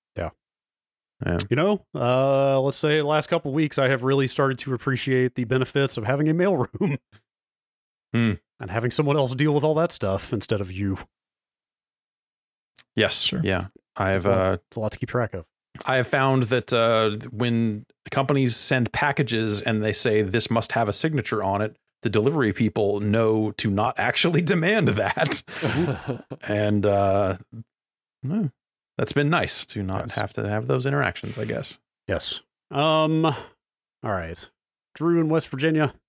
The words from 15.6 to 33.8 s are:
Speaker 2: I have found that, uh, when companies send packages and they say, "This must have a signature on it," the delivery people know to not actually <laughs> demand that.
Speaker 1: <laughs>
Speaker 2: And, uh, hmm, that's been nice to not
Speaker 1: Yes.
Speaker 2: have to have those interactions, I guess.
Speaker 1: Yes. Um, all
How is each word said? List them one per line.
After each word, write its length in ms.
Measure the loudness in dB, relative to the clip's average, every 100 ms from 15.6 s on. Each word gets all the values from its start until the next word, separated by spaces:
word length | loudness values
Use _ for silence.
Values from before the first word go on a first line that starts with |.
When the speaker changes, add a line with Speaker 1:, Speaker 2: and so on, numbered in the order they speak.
| _ -10 -2
Speaker 2:
I 100 | 0
have 120 | 0
found 360 | 2 4 2
that, 300 | 2 0 0
uh, 440 | 2 4 4 2 -2 -8
when 540 | -4 0 2 0 -2 -10 _ -4
companies 460 | -2 0 2 2 2
send 340 | 2 2 0
packages 680 | 0 0 0 0 0 0 -2
and 220 | 0 0
they 100 | 0
say, 280 | 0 2 2
"This 280 | 2 0 0
must 220 | 0 0
have 160 | 0 0
a 40 |
signature 480 | 0 0 -2 -2 -2
on 180 | 0 0
it," 160 | -2 -6 _ _
the 80 | 0
delivery 420 | 2 2 2 2
people 480 | 2 0 2 0 0
know 520 | 2 2 4 2 0
to 180 | -2 0
not 260 | 0 0 0
actually 440 | 0 2 2 2
<laughs> 120 | 2 2
demand 340 | 2 2 2
that. 540 | 2 -2 0 0 0 -2 -4 -2 0 -2 -2 -6 -10 -12 -12
Speaker 1:
<laughs> 120 | -4
Speaker 2:
And, 380 | 0 2 2 2
uh, 520 | 2 4 2 0 -2 -10 -18 -20 _ _ _ _ _
hmm, 240 | -4 -2 -2 -6 _ _ _ -6
that's 160 | -2
been 160 | 0 2
nice 360 | 2 0 -2 -4
to 160 | -6
not 240 | -4 -6 -6
Speaker 1:
Yes. 20 | -6
Speaker 2:
have 160 | -6
to 160 | -4 -4
have 180 | -4 -2
those 180 | -2 0
interactions, 520 | 0 -2 -4 -10 -8
I 80 | -6
guess. 340 | -6 -8 -12 _ _ -6
Speaker 1:
Yes. 340 | -4 -4 -8 -12 _ _
Um, 540 | -2 2 2 2 2 2
all 100 | -2 -8 _ _ _